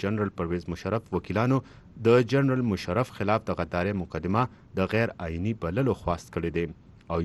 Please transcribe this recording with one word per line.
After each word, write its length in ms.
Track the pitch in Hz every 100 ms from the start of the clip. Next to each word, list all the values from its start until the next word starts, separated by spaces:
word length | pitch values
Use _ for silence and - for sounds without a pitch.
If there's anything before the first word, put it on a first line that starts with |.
جنرال 320 | 98 107 101 -
پرویز 280 | 85 87 82
مشرف 400 | 82 95 110 - 90
وکیلانو 420 | - 92 120 131 - - - - 113
د 180 | 120 117
جنرال 320 | 135 139 127 120
مشرف 420 | 95 - 92 127 -
خلاف 260 | 98 110 104
د 140 | 90
غدارۍ 320 | 82 87 92 101
مقدمه 400 | 85 80 87 107 127 - - 92
د 120 | 95 110
غیر 180 | 113 - 85
آئیني 260 | 82 104 110
بللو 360 | 85 98 135 98
خواست 320 | - 82 -
کړی 160 | 87 82 80
دی 80 | 85 - - - -
او 40 | 85